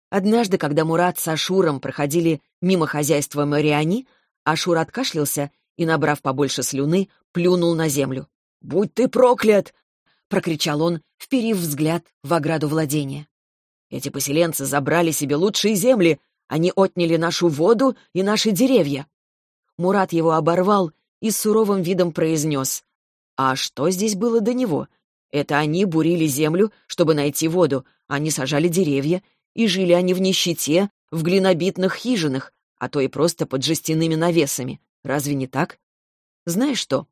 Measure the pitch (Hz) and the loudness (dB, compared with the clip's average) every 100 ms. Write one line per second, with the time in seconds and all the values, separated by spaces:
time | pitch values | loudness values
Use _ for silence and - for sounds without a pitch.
0 | _ 196 196 226 208 185 151 147 160 165 | _ -2 2 2 2 0 0 0 0 2
1 | 180 170 165 156 - 185 165 135 135 143 | 0 -2 -4 -4 -2 0 0 -2 -6 -6
2 | 147 165 165 151 _ _ 180 185 156 147 | -2 0 0 -2 _ _ 0 2 0 -2
3 | 147 151 - 143 147 147 151 147 156 220 | 0 0 -2 -4 -2 0 2 2 0 -2
4 | 262 _ _ _ - 160 180 165 160 - | -6 _ _ _ -4 -2 0 0 -2 -4
5 | 262 160 143 - 143 _ _ - 165 160 | -4 -2 -4 -4 -6 _ _ -4 -2 0
6 | 151 143 139 135 139 - 123 135 143 180 | 0 -2 -2 -2 -2 -2 -4 -2 0 0
7 | 190 _ _ 175 175 180 170 165 160 139 | 0 _ _ -2 2 2 2 2 0 0
8 | 135 131 151 _ _ _ - 170 202 - | -2 -4 -10 _ _ _ -6 -2 -2 0
9 | 254 233 254 247 214 208 - _ _ _ | 0 4 4 4 2 2 0 _ _ _
10 | _ _ _ 190 170 156 165 147 165 170 | _ _ _ -4 -2 -2 -2 0 0 -2
11 | - _ - 262 226 202 170 143 156 170 | -8 _ -4 -2 0 -2 -2 -2 -2 -2
12 | - _ 143 165 151 160 147 160 151 151 | -6 _ -2 -2 0 -2 -2 -2 -2 -2
13 | 139 143 147 _ _ _ _ _ _ 131 | -4 -8 -14 _ _ _ _ _ _ -12
14 | 135 143 135 151 170 147 135 143 135 165 | -8 -6 -2 0 0 0 -2 -2 0 2
15 | 165 147 139 147 202 - 208 208 233 247 | 2 0 -2 0 0 0 0 2 4 4
16 | 170 147 _ _ - 156 175 - 190 - | 4 2 _ _ -6 -2 0 2 0 0
17 | 165 165 165 - 170 143 175 226 262 220 | 0 0 0 0 0 2 4 4 2 0
18 | _ 175 190 214 220 180 254 247 143 139 | _ -4 0 0 0 2 4 4 2 -2
19 | - _ _ _ _ _ _ - 180 202 | -8 _ _ _ _ _ _ -4 0 0
20 | 185 165 160 160 156 175 185 208 170 - | 0 0 2 2 2 2 2 2 0 -6
21 | _ _ 220 - 214 214 208 196 170 185 | _ _ -4 -2 0 2 2 0 0 0
22 | 175 156 160 160 156 143 131 - - _ | 0 0 -2 0 -2 -2 -4 -6 -12 _
23 | _ _ _ - 131 131 - - 156 185 | _ _ _ -2 0 0 -4 -2 -2 0
24 | 220 190 233 226 214 247 247 139 139 _ | -2 -2 0 2 0 0 0 -2 -6 _
25 | _ _ _ 147 139 147 151 165 196 160 | _ _ _ -6 -2 0 0 0 0 2
26 | 160 175 160 131 151 175 214 - - - | 2 2 0 0 0 2 0 -2 -8 0
27 | 160 151 143 - 160 175 160 135 - _ | 2 2 0 -2 -2 2 2 0 -6 _
28 | - 143 156 147 131 147 170 165 160 139 | -8 -4 -4 -4 -2 0 0 2 0 0
29 | 143 180 - _ _ - 226 180 180 175 | 0 -2 -4 _ _ -2 0 2 2 2
30 | 180 185 190 185 180 160 - 165 202 _ | 2 0 0 0 -2 -2 0 0 0 _
31 | _ 160 160 190 190 170 180 180 185 - | _ -4 0 2 4 2 0 -2 -2 -2
32 | 233 240 156 131 - _ _ - 127 147 | -4 -2 0 -4 -8 _ _ -12 -6 -2
33 | 131 139 165 - - 135 131 160 - 160 | -2 0 0 0 -4 -4 -2 -2 -2 0
34 | 165 160 170 165 143 - 127 - _ _ | 0 0 2 2 2 -2 -8 -12 _ _
35 | - 139 139 139 127 131 175 - _ _ | -6 -4 -2 -4 -4 -4 -4 -6 _ _
36 | _ _ _ _ - 175 285 240 - 135 | _ _ _ _ -8 -2 -2 -2 -4 -4
37 | - | -6